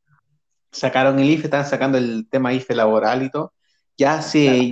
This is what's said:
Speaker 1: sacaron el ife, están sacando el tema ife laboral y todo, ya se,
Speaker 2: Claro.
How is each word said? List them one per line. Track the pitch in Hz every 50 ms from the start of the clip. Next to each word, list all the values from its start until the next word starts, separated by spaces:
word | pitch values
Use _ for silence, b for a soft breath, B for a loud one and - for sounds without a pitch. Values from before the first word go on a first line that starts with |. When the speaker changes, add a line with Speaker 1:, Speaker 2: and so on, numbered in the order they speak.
| _ _ _ _ _ _ _ _ _ _ _ _ _ _
Speaker 1:
sacaron | - - - 127 - 131 131 139 135 135
el | 135 143
ife, | 160 156 156
están | 151 - 143 143
sacando | 143 139 123 131 135 135
el | 127 123 117 113 110 110 -
tema | - 135 131 123 127
ife | 131 127 - 123
laboral | 117 110 110 110 107 107 107 120 131 135
y | 131
todo, | - 147 156 - _ _ _ _ _ _ _ _ _
ya | - 139 139 156 151 151
se, | - - 151 147
Speaker 2:
Claro. | 135 131 127 127 123